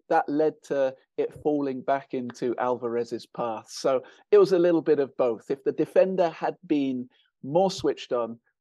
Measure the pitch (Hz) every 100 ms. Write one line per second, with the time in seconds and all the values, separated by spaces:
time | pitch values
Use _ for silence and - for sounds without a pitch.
0 | - 160 - 147 156 147 - 139 131 131
1 | _ - 127 - 156 147 139 131 123 139
2 | 139 135 123 - 127 - 123 120 117 117
3 | 117 113 - - 120 110 - - 147 131
4 | - - _ 208 175 180 175 165 151 143
5 | 131 - 127 110 - 139 147 135 147 190
6 | 185 185 170 156 156 160 180 147 135 127
7 | 127 _ _ _ 135 165 190 185 156 -
8 | - 123 117 117 _ _